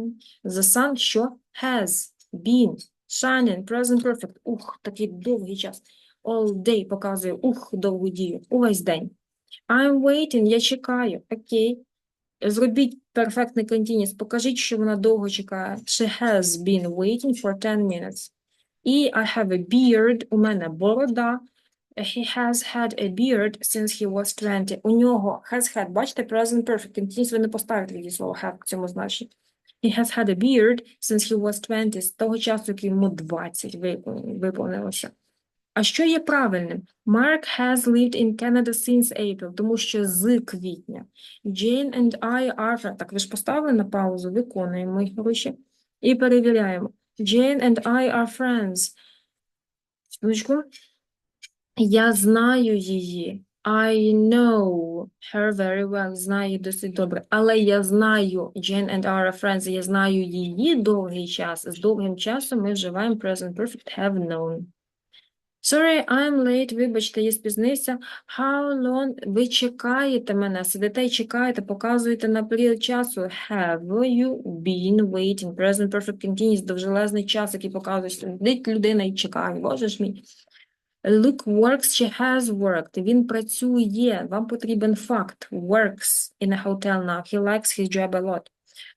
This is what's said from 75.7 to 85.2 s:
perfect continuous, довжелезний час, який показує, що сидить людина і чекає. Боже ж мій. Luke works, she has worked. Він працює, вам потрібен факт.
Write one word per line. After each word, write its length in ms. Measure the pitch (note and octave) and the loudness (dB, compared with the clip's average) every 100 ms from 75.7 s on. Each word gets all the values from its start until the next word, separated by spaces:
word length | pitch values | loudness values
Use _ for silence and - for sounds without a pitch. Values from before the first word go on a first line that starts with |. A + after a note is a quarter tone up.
| G3+ G3+ | 2 0
perfect 380 | G3+ G3+ G3+ G3 | -2 -4 -6 -6
continuous, 380 | G3 A3 G#3 F#3 | 0 2 2 0
довжелезний 600 | F#3 F#3 G3 G#3 G#3 G3+ | -4 -2 0 0 -2 -2
час, 280 | G#3+ G#3 | -2 -2
який 160 | G3 F#3+ | -6 -8
показує, 400 | F#3+ F#3+ F#3+ F#3 | -8 -4 -4 -4
що 180 | - F#3+ | -8 -10
сидить 400 | F#3 G3+ B3+ A#3+ | -2 0 0 0
людина 360 | A3 G#3 G#3+ | 0 2 2
і 100 | F#3+ | 0
чекає. 460 | G3 G3 - F3+ F3 | -2 -4 -4 -4 -4
Боже 280 | F#3 C4 A3 | -4 -2 -4
ж 160 | - | -2
мій. 200 | G3 G3 - - _ _ _ _ _ _ | -4 -6 -14 -20 _ _ _ _ _ _
Luke 400 | F#3+ G#3+ A#3+ C4+ | 4 6 6 2
works, 400 | - G#3 A#3 C#4 | 0 4 4 4
she 380 | - - A#3 - | 2 0 0 0
has 200 | B3+ B3+ | 0 0
worked. 640 | A#3+ G3+ G3 F3 D#3+ - | 0 0 0 0 -4 -4
Він 240 | F#3 A#3+ A#3+ | 2 2 2
працює, 1000 | A3+ A3 - B3 B3 G#3+ G#3 A#3+ F#3+ F3 | -2 -4 -4 0 2 2 2 0 0 -2
вам 180 | G3 A3+ | -6 -4
потрібен 480 | A#3+ A3 A3 G#3+ G#3 | -6 -2 0 2 0
факт. 520 | - A3+ | 0 -2